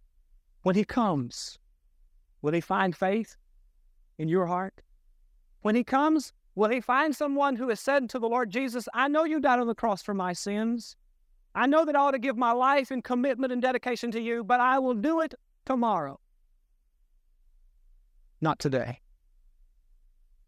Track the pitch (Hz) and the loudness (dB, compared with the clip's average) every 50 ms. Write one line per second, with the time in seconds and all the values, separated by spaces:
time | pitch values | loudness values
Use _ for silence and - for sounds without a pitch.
0 | _ _ _ _ _ _ _ _ _ _ _ _ - 185 180 208 202 - - 254 | _ _ _ _ _ _ _ _ _ _ _ _ 0 2 2 2 2 0 0 0
1 | 226 196 160 139 120 117 - - - - - - _ _ _ _ _ _ _ _ | 2 2 2 0 -2 -4 -8 -12 -14 -14 -16 -20 _ _ _ _ _ _ _ _
2 | - _ _ _ _ _ _ _ - 151 165 170 - - 190 196 196 185 165 - | -20 _ _ _ _ _ _ _ -4 -2 -2 -2 0 0 0 0 0 0 0 -2
3 | 190 190 202 226 214 - - _ _ _ _ _ _ _ _ _ _ _ _ _ | -2 0 0 -2 -4 -6 -12 _ _ _ _ _ _ _ _ _ _ _ _ _
4 | _ _ _ - 156 160 170 190 180 170 180 180 190 190 - - - _ _ _ | _ _ _ -6 -2 0 2 2 2 0 -2 -4 -4 -6 -10 -16 -20 _ _ _
5 | _ _ _ _ _ _ _ _ _ _ _ _ - 208 214 247 240 - 262 269 | _ _ _ _ _ _ _ _ _ _ _ _ 0 2 2 2 2 2 2 2
6 | 294 311 320 302 - - - _ _ _ - 185 220 214 254 247 - - 247 269 | 4 4 2 0 -2 -4 -14 _ _ _ -2 0 2 2 2 0 0 0 2 2
7 | 311 311 254 - 302 285 277 285 285 277 254 220 262 247 214 - - 269 277 285 | 2 0 0 -2 -2 -2 0 0 0 0 0 -2 -2 -2 -2 -2 0 0 2 2
8 | 254 208 - 254 226 226 233 254 247 196 175 277 269 240 226 247 - - - 233 | 0 -2 -4 -4 -2 0 0 0 -2 -2 -2 -4 -4 -4 -4 -8 -8 -6 -2 -2
9 | 269 285 294 311 330 311 311 302 269 277 247 247 240 233 220 - - 226 196 - | 0 2 2 2 2 2 0 2 2 2 2 2 2 0 -2 -2 -2 -2 -2 -2
10 | - 214 202 190 180 180 175 - - 202 202 214 220 226 240 233 - - - _ | -4 -6 -4 -2 -2 -4 -4 -6 -6 -4 -4 -2 -2 -2 -2 -4 -8 -12 -18 _
11 | _ _ _ _ _ _ _ _ _ _ - 196 240 277 294 320 330 302 285 277 | _ _ _ _ _ _ _ _ _ _ -2 0 2 4 4 4 4 4 4 4
12 | 285 285 269 254 220 269 220 240 254 233 240 247 254 269 277 285 262 - 269 247 | 4 2 2 0 -2 -2 -2 0 2 2 2 4 4 4 4 2 0 -2 -4 -6
13 | - - 247 247 254 277 240 226 269 254 247 247 247 254 247 240 - 254 214 - | -4 -2 -2 0 0 0 0 0 -2 -2 -2 0 0 0 0 -2 -2 -4 -4 -4
14 | 240 240 214 233 226 233 233 233 214 185 247 247 247 254 269 277 262 254 247 208 | -4 -6 -4 -4 -4 -4 -4 -4 -2 0 2 2 4 4 2 2 2 0 0 0
15 | 214 311 330 320 320 302 - - _ _ _ _ - - 262 240 233 226 196 170 | 0 0 0 0 -2 -4 -6 -14 _ _ _ _ -6 -4 -2 0 0 0 0 -2
16 | 147 139 139 - _ _ _ _ _ _ _ _ _ _ _ _ _ _ _ _ | -2 -6 -10 -14 _ _ _ _ _ _ _ _ _ _ _ _ _ _ _ _
17 | _ _ _ _ _ _ _ _ _ _ _ _ _ _ _ _ _ - - - | _ _ _ _ _ _ _ _ _ _ _ _ _ _ _ _ _ -20 -20 -20
18 | _ _ _ _ - _ _ - 156 156 143 - - 143 131 123 - 123 123 - | _ _ _ _ -20 _ _ -4 -2 -2 0 0 0 0 0 0 -2 -4 -8 -12
19 | _ _ _ _ _ _ _ _ _ _ _ _ - _ _ _ _ _ _ _ | _ _ _ _ _ _ _ _ _ _ _ _ -20 _ _ _ _ _ _ _
20 | _ _ _ _ _ _ _ _ _ | _ _ _ _ _ _ _ _ _